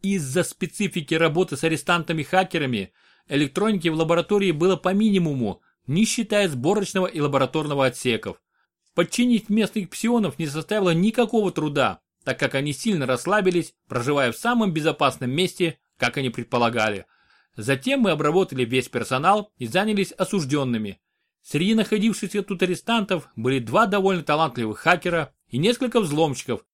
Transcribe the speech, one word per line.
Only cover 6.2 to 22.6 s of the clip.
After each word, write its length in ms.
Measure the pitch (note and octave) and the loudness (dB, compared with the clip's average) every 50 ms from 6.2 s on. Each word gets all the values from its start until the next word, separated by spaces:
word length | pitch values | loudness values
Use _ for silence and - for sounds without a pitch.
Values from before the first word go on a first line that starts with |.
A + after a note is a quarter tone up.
| A3+ - G#3+ G#3 G3+ F3+ | -2 0 0 2 2 0
сборочного 580 | C#3+ B2 A#2+ D#3+ G#3 F#3+ G3 - - F#3+ F#3 | -2 0 0 2 2 2 0 -2 0 0 -2
и 140 | - - E3 | 0 0 -2
лабораторного 680 | D3 C#3+ C#3 C3+ C3+ B2 - D#3 D3+ D3 D3 C#3 C3+ | -2 0 2 2 0 2 0 -4 -2 -2 0 2 2
отсеков. 540 | C3 A#2+ - - B2+ A2+ G#2+ - G2+ F#2 _ _ _ _ _ _ _ _ _ _ _ _ | 0 0 0 -2 0 0 0 -2 -8 -10 _ _ _ _ _ _ _ _ _ _ _ _
Подчинить 560 | - F3 - - - B3 B3 A#3+ G#3+ - - | 0 0 0 2 0 2 4 4 2 2 0
местных 400 | G3+ A3 G#3+ - - A3 F#3 - | 0 0 0 0 -2 -6 -8 -6
псионов 480 | - - - A3+ A#3+ A#3 G#3 E3 C3 - | -8 -4 -2 0 2 2 0 0 -2 -4
не 80 | E3 | -6
составило 440 | D3 C#3 D#3 D#3+ - G#3+ G#3+ G3 F3+ E3 | -6 -4 -8 -6 -2 -2 0 2 2 4
никакого 580 | E3 F3+ A3 A3 - A#3+ A#3+ - A3 G#3 F3+ | 4 2 2 4 2 0 2 2 2 2 2
труда, 480 | - - D#3+ D3+ C#3+ C#3 C3 G#2+ F2+ - _ _ _ _ _ | 0 -2 -4 -2 0 0 0 0 0 -4 _ _ _ _ _
так 140 | C3+ B2+ - | -6 -2 -2
как 160 | D3 C3 - | -2 0 0
они 180 | C3+ C#3 D3 | -2 -2 -2
сильно 340 | C#3+ - - A3+ G3+ D#3+ C3+ | -4 -2 -2 0 0 0 0
расслабились, 680 | B2 B2+ - - E3+ G3+ G#3+ G3 F#3 F3+ F3 D#3 - _ _ _ | 0 0 -2 0 0 0 2 2 2 2 0 -2 -4 _ _ _
проживая 460 | _ - B2 A#2+ C3 D3 C#3+ C3 A#2+ | _ -6 -4 -2 0 2 2 2 2
в 40 | A2+ | 0
самом 360 | - - A#3 B3 A#3 A3 G3 | -2 -2 0 2 2 2 0
безопасном 580 | D#3+ D#3 D3 D#3+ D3 - D3+ C3+ - - C3+ A#2+ | 0 0 0 0 0 2 0 0 0 0 -6 -4
месте, 480 | C3 D3+ F#3 F3 - - F3+ E3 D#3 _ _ _ _ _ | -2 0 -2 -2 0 -2 -2 -2 -2 _ _ _ _ _
как 180 | - A#2+ - | -4 -2 -2
они 140 | D3+ C3+ B2+ | -2 -4 -4
предполагали. 760 | A#2 - A#2 _ - A#2+ A#2 A#2 A2+ A#2 G#2+ A2 G#2 G2 - _ _ _ _ _ _ _ _ _ _ | -4 -6 -8 _ 0 2 2 2 2 2 0 0 0 -4 -10 _ _ _ _ _ _ _ _ _ _
Затем 440 | - G#2+ A2 C3+ C3 - B3+ C#4 C#4 | -10 -2 -2 -2 -2 0 -2 0 2
мы 100 | A#3 G3 | 2 2
обработали 540 | D#3+ D3 - - D#3 F#3 F#3+ F#3 - C3 B2 | 2 2 0 2 2 2 2 0 0 -4 -2
весь 240 | A2+ B2 C3 B2 - | 0 0 -2 -2 -2
персонал 640 | - B2 A2 - C3 C3 D3 F3+ G3+ G#3+ G3+ _ _ | -4 -6 -4 -2 -2 0 2 2 2 2 0 _ _
и 100 | _ B2+ | _ -10
занялись 460 | A2+ A#2 F3+ G#3 A3 G#3+ G3 F#3+ - | -2 -2 0 0 0 0 0 -2 -4
осуждёнными. 880 | - - F#3+ - - G3 D#3 B2+ D3 D3 C#3 B2+ A#2+ A2+ G#2+ G2+ F#2+ _ _ _ _ _ _ _ _ _ | -2 -4 -4 -2 0 -2 -2 0 -2 -2 0 0 -2 -2 -4 -6 -10 _ _ _ _ _ _ _ _ _
Среди 320 | _ - - C#3+ E3+ G3+ A3+ | _ -6 -4 0 0 2 2
находившихся 680 | A3 G3+ - A3 G#3 F#3+ A3+ G3 - - F3+ - G3+ | 2 2 0 0 2 2 0 0 0 -6 -4 -4 -6
тут 200 | F#3+ - G3 F3 | -4 -4 -4 -2